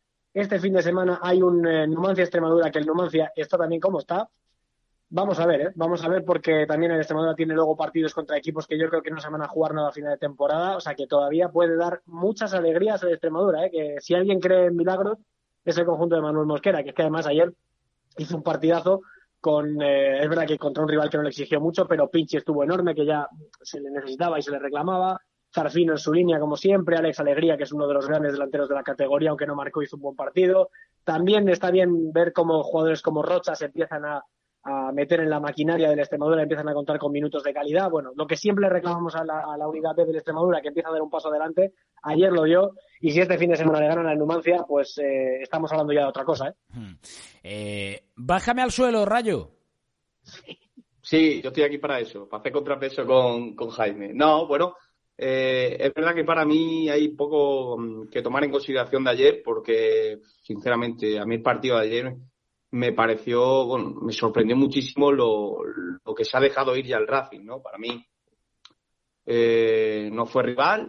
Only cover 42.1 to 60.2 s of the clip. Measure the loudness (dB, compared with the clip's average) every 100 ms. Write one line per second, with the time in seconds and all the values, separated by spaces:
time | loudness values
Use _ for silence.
42.1 | 2 4 4 4 4 4 -2 _ _ 0
43.1 | 2 2 2 2 4 4 4 2 2 0
44.1 | 0 0 0 2 0 2 -2 -2 -4 -2
45.1 | 0 -2 -4 -4 -6 -2 -2 2 2 0
46.1 | -2 -2 -2 -4 -10 _ -16 -16 -18 -20
47.1 | -20 -20 _ -14 -10 -8 -8 -8 -10 _
48.1 | -12 -2 -2 0 -2 -2 0 2 2 2
49.1 | 0 0 -4 -6 _ _ _ _ _ _
50.1 | _ -20 -20 -20 -20 _ _ _ _ 0
51.1 | 4 4 2 -4 0 0 0 -4 -4 -4
52.1 | -10 -12 -8 -4 -4 -4 -4 -4 -4 2
53.1 | 4 4 0 -6 -8 -8 -2 -4 -4 -8
54.1 | 2 4 4 2 0 0 -4 _ _ _
55.1 | -6 -2 0 0 0 -2 0 -2 0 0
56.1 | 0 0 0 2 2 2 0 0 2 0
57.1 | -2 0 2 2 0 -2 -6 -6 -10 -8
58.1 | -6 -2 -2 0 -2 -2 -4 0 0 0
59.1 | 4 4 4 -4 -4 0 0 2 2 0
60.1 | -6